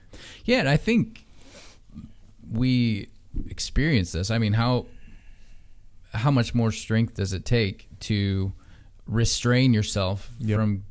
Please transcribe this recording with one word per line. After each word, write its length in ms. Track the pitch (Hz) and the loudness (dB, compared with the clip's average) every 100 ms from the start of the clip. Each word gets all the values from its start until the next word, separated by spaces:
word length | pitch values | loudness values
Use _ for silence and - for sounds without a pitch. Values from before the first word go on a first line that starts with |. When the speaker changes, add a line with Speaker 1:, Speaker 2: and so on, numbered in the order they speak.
| - - - - | -20 -20 -18 -8
Speaker 1:
Yeah, 140 | - 247 | 0 2
and 80 | 139 | 4
I 80 | 151 | 2
think 500 | - 233 - - - - - - - - - - - - - - - | 2 2 0 -6 -20 -20 -20 -20 -20 -20 -20 -20 -18 -20 -20 -20 -8
we 560 | 110 127 127 117 104 - - - - - | 0 2 4 2 0 -6 -16 -10 -8 -6
experience 640 | - - - 135 131 87 | -6 -2 0 4 2 2
this. 180 | 80 95 | -2 -2
I 80 | 113 | 0
mean, 160 | 110 | 2
how, 340 | 113 117 123 - - - - - - - - - - - - - | 2 2 0 -2 -12 -18 -20 -20 -20 -20 -20 -20 -20 -20 -20 -12
how 180 | 113 135 | -2 2
much 220 | 135 113 | 2 2
more 180 | 120 113 | 2 0
strength 440 | 110 - 110 117 - | -2 0 2 2 -2
does 180 | 98 | -4
it 120 | 95 - | -4 0
take 420 | 120 101 - - - | 2 2 -4 -14 -10
to 500 | - 104 98 98 95 - - - - - - | -2 0 0 0 -2 -6 -16 -20 -20 -18 -6
restrain 680 | 107 113 - 120 123 131 | 0 0 2 2 4 4
yourself 580 | 113 104 104 92 98 - - | 4 2 -2 -2 -4 -8 -6
Speaker 2:
Yep. 180 | 110 107 | -2 0
Speaker 1:
from 240 | 107 101 98 | 0 -2 -6